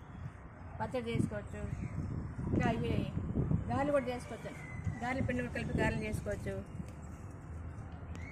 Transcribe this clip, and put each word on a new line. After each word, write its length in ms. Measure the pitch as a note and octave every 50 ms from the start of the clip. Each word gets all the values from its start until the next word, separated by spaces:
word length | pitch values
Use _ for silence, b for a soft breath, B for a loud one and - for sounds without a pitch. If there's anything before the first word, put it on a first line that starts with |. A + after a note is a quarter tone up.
| - - - - - - - - - - - - - - - -
పచ్చడి 280 | G#3+ - - B3 A3+ A#3
చేసుకోవచ్చు, 480 | A3+ - - - A3 G#3 G3+ - G#3+ G#3 G#3 G3+ - - - - - - - - - - - - - - - -
ఇంకా 160 | - - B3 A#3 A3+
ఇవి 160 | A#3 A#3+ A3+ G3+ - - - - - - - - - - - - - - A3+
గారెలు 220 | A#3+ C4 C#4 D4 C#4+
కూడా 120 | C#4 A#3+ B3
చేసుకోవచ్చండి. 500 | B3 B3 - - A#3 - - G3+ C#4 - - - - - - - - -
గారెలు 220 | A#3 B3 C4 C4+ - B3+
పిండి 180 | B3 B3 B3 A#3 -
కలిపి 200 | A#3+ A3 - B3 A3+
గారెలు 220 | A3 A3 A3+ A3 A3
చేసుకోవచ్చు, 480 | G#3+ G#3+ - - G#3 G3 - - G3 G3 G3 G3+ - - - - - - - - - - - - - - - - - - - - - - - - - - - - - - - - -